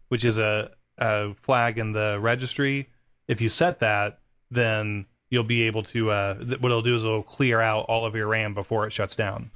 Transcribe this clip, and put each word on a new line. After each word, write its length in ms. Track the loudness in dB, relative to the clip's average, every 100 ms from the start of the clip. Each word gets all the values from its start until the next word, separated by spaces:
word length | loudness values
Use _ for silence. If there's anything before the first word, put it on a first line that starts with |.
| -4
which 160 | 0
is 140 | 2 2
a, 320 | 0 0 -4 -12 _ -4
a 360 | 0 0 -2
flag 440 | -4 0 2 2 0
in 140 | -2
the 260 | 0 0 0
registry, 680 | 0 0 -2 -2 0 -2 -6 _ _ _ -6
if 140 | -2
you 80 | 0
set 320 | 2 2 2
that, 380 | 0 2 0 -6 _ _ _
then 560 | 0 2 0 -2 -4 -8 _ _
you'll 140 | 0
be 180 | 2 2
able 200 | 2 0
to, 280 | -2 0 0
uh, 240 | 2 0
th-, 260 | -4 -6 -2
what 100 | 2
it'll 120 | 2
do 120 | 2 2
is 80 |
it'll 180 | 0 -2
clear 380 | -4 0 2 4
out 260 | 4 2 0
all 180 | 0 0
of 80 |
your 120 | -2 -2
ram 260 | 0 -2
before 320 | -4 -2 0 0
it 60 |
shuts 220 | -2 -4
down 360 | -2 -4 -6 -10